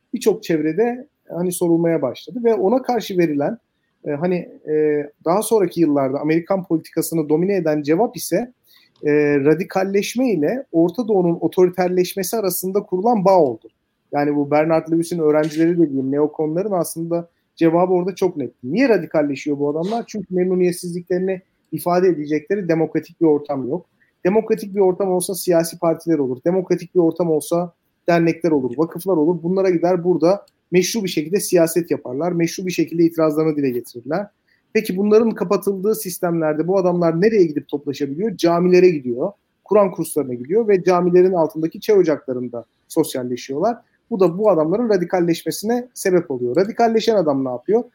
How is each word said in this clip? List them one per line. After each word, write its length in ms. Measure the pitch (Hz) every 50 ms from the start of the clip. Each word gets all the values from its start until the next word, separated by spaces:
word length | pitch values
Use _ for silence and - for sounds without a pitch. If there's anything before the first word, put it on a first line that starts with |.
| _ _ -
birçok 300 | 226 - 220 185 - -
çevrede, 640 | - 170 156 151 156 156 185 226 240 240 254 247 - _ _ _ -
hani, 220 | - 165 180 185
sorulmaya 500 | 175 - 180 170 170 165 170 170 165 156
başladı 380 | 143 123 113 - - - 175 247 233
ve 100 | 233 220
ona 280 | 190 185 190 240 262
karşı 360 | 254 - 247 226 - - 196
verilen, 400 | 180 170 156 147 143 143 180 233 - _ _ _ _ _ _ _ _ -
e, 60 | -
hani, 240 | 147 139 165 185 180 175 - - - - - 151
e, 360 | 151 151 151 151 147 147 143 - - _ -
daha 160 | 156 175 208
sonraki 400 | 214 - 226 214 180 170 - 175
yıllarda 380 | 165 151 143 143 135 131 135 139
Amerikan 440 | 143 151 160 170 170 - 196 196 175
politikasını 680 | - 165 160 - - - 165 151 - 165 165 151 147
domine 260 | 151 156 180 196 202
eden 260 | 190 170 156 151 151
cevap 360 | 147 143 160 170 233 240 247
ise, 360 | 165 - - 170 190 240 254 _ _ _ _ _ _ _ _ _ _ -
e, 80 | 147 147 151 147 147 147 143
radikalleşme 920 | 135 151 160 160 - - - 190 190 196 196 202 190 - - 233 262 254
ile 340 | 202 160 143 165 226 269 - -
Orta 360 | - 165 165 175 170 - 151
Doğu'nun 300 | 214 214 190 175 170 170 -
otoriterleşmesi 960 | 165 160 - 190 180 180 180 - 180 180 185 180 180 175 - 196 190 - -
arasında 420 | 226 196 185 175 - - 185 190 208
kurulan 460 | 196 - - 185 196 233 247 208 175
bağ 140 | 196 190 180
oldu. 280 | 156 131 113 - - - _ _ _ _ _ _ _ _
Yani 240 | 143 143 147 147 147
bu 160 | 147 143 139
Bernard 400 | 147 151 156 165 165 160 160 160
Lewis'in 280 | 165 165 170 170 180 170
öğrencileri 600 | 156 151 147 151 156 160 147 156 165 170 175 170
dediğim 320 | 170 147 135 135 131 135
neokonların 600 | 139 143 151 151 151 - 156 151 156 175 202 220
aslında 580 | 196 175 160 - - 170 165 165 170 170 170 - _ _ _ _ _
cevabı 380 | - 165 165 160 175 185 185 185
orada 220 | 180 180 196 185
çok 220 | - 196 180 -
net. 140 | 151 131 - - _ -
Niye 260 | 123 156 226 277 254
radikalleşiyor 720 | 214 185 156 151 - 160 147 143 139 135 - 151 143 139
bu 100 | 143 147
adamlar? 340 | 147 156 170 196 226 233 226
Çünkü 280 | - - 214 180 - 180
memnuniyetsizliklerini 1080 | 180 180 185 180 180 180 175 170 - - 175 170 180 175 - 180 180 185 190 185 185 - _ _ _ _ _
ifade 360 | 160 147 - 175 175 180 185
edecekleri 600 | 190 165 147 151 147 151 151 151 - 196 214 190
demokratik 540 | 160 160 165 160 156 - 160 156 - - -
bir 40 | 170
ortam 440 | 160 147 147 147 - 143 135 127 120
yok. 160 | 143 180 - _ _ _ _ _ _ _ -
Demokratik 500 | 180 202 220 214 220 220 220 214 202 190
bir 40 | 208
ortam 300 | 190 185 180 180 202 190
olsa 260 | 180 180 175 - 196
siyasi 440 | - - 180 170 165 165 165 - 175
partiler 400 | - 165 160 156 - 170 165 147
olur. 180 | 139 123 127 127 -
Demokratik 500 | 170 180 190 180 - 180 170 170 - -
bir 40 | 180
ortam 320 | 170 165 160 - 180 165
olsa 420 | 156 151 143 - 175 170 180 170 - _ _ _ _ _ _
dernekler 440 | - 170 170 165 165 160 - - 175
olur, 260 | 156 143 127 123 120
vakıflar 400 | 135 160 160 - 175 - 190 185
olur. 260 | 160 147 165 180 165 160
Bunlara 260 | 170 190 196 190 190
gider 340 | 180 160 165 175 185 180 165
burada 420 | 180 180 147 156 170 196 202 - _ _ _ _ _
meşru 320 | 170 185 180 - - 233 190
bir 60 | 180
şekilde 300 | - 165 151 156 185 196
siyaset 520 | - - 180 175 165 160 - 180 165 -
yaparlar. 400 | 147 131 - 127 123 135 160 180
Meşru 340 | 180 170 165 165 - - 190
bir 60 | 185
şekilde 320 | 175 - 160 - 165 170 170
itirazlarını 520 | 165 165 160 160 156 147 156 156 160 151
dile 140 | 147 139 135
getirirler. 580 | 120 120 117 - - 120 117 131 156 190 208 208 _ _ _ _ _ _ _ _ -
Peki 240 | 220 214 - 185
bunların 340 | 185 208 208 208 220 240 220
kapatıldığı 640 | 208 - 196 180 202 196 196 202 202 190 180 214 220
sistemlerde 720 | 214 - 190 175 - 185 175 170 165 160 156 151 151 156
bu 100 | 170 190
adamlar 440 | 196 180 180 175 175 170 165 165 165
nereye 220 | 190 226 220 208 175
gidip 240 | 160 147 143 135
toplaşabiliyor? 720 | - - 143 - 147 139 - 147 139 139 160 208 226 180
Camilere 520 | - - 170 170 170 180 180 180 180 180 185
gidiyor, 420 | 170 147 127 123 117 123 156 196 - _ _ _ _ _ _
Kur'an 280 | - 196 208 202 190
kurslarına 420 | 175 - 160 - - 151 135 127 123
gidiyor 340 | 120 120 139 185 226 233
ve 160 | 208 202 185 175
camilerin 500 | 180 180 175 180 180 175 180 180 185 190
altındaki 460 | 170 160 151 - 156 160 165 - 208
çay 180 | - - 214
ocaklarında 680 | 196 175 160 147 127 - - 127 123 123 120 120 117 113 _ _ _ _
sosyalleşiyorlar. 880 | _ - 165 151 151 - 135 131 123 123 123 - - 135 147 185 226 240 - _ _ _ _ _ -
Bu 100 | 233 196
da 180 | 190 175 165
bu 120 | 185 214 214
adamların 400 | 185 160 151 160 185 214 247 226
radikalleşmesine 1000 | 208 185 175 175 - 180 170 170 165 - - 160 151 - - 214 240 247 247 247 _
sebep 380 | - - 196 180 175 - -
oluyor. 240 | 135 123 123 120 123
Radikalleşen 600 | 156 196 214 226 - 233 226 226 226 214 226 220
adam 300 | 202 165 151 139 135 135
ne 40 | 127
yapıyor? 340 | 123 123 - - 202 233 240 -